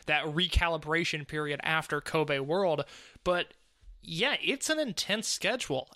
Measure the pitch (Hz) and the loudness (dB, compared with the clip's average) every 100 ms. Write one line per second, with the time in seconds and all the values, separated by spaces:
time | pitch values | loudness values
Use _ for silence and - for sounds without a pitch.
0 | - 151 151 151 180 165 170 160 147 160 | 0 0 2 0 2 4 4 0 0 0
1 | 170 156 143 156 147 143 - 160 151 147 | 2 -4 -6 -6 -4 -2 0 0 0 -4
2 | - 160 151 139 135 175 190 147 143 - | 0 0 2 0 0 2 2 2 -2 -10
3 | - - - 175 165 - _ _ - - | -20 -6 0 0 -2 -10 _ _ -20 -20
4 | - 151 254 269 156 269 - 311 285 175 | -10 -2 0 0 0 -2 0 0 0 -2
5 | - 185 - - 180 247 - 131 - | -2 -2 -2 -2 0 -2 -2 -4 -4